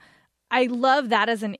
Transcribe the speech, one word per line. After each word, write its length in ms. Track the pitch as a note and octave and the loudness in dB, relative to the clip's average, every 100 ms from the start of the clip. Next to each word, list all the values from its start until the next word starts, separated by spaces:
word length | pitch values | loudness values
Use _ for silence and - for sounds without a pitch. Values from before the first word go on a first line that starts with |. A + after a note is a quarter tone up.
| _ _ _ _ - | _ _ _ _ -4
I 120 | B3 B3+ | -2 0
love 420 | A#3+ C4 C#4 A#3+ | 0 2 2 2
that 200 | A3 G#3+ | 0 0
as 140 | A3+ | -2
an 140 | G#3+ | -4